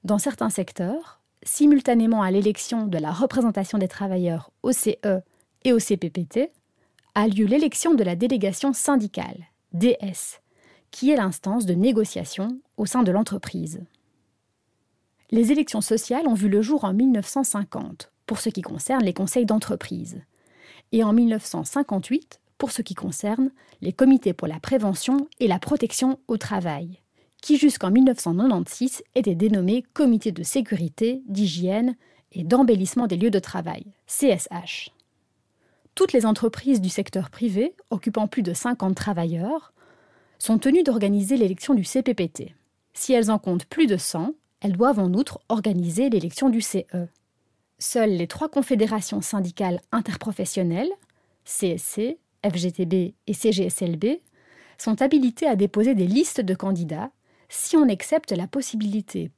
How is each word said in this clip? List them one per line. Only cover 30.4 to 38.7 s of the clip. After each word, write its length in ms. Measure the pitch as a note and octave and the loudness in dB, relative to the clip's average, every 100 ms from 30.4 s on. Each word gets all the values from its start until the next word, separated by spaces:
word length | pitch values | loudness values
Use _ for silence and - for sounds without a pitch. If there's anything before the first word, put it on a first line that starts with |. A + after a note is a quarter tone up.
sécurité, 800 | E3+ C#4 A3+ G3 E3 - A3+ C4 B3+ | -4 -2 -2 -2 -4 -2 -2 -2 -6
d'hygiène 680 | G3 G3+ E3 F3+ G3+ B3 A#3+ _ _ _ | 0 0 0 -2 0 0 -2 _ _ _
et 120 | F3+ | -8
d'embellissement 640 | E3 B3 B3 G#3+ F#3 - A#3+ | 0 4 6 4 2 0 0
des 100 | F3 | 2
lieux 140 | A3+ | 2
de 80 | G3 | 0
travail, 480 | - F#3 E3 - G#3 _ _ | -2 -8 -8 -10 -14 _ _
C 220 | - C#4+ | 0 2
S 200 | F3+ - | 2 -2
H. 380 | F3 E3+ - - _ _ _ _ _ _ _ _ _ _ - | -10 -10 -12 -14 _ _ _ _ _ _ _ _ _ _ 0
Toutes 180 | F#4+ | 2
les 140 | C4 A3 | 4 4
entreprises 520 | G#3+ A3+ - C4 B3 | 2 0 -2 0 2
du 100 | F#3 | 2
secteur 420 | - - F#3+ E3 | -2 -4 -4 -6
privé 440 | - A3+ F#3+ C#4+ - _ | -4 -2 0 -2 -4 _
occupant 380 | G#3+ - G#3+ G#3 | -4 -2 -2 -2
plus 160 | - | -2
de 100 | F3+ | -2
cinquante 400 | E3+ A#3+ | -2 -4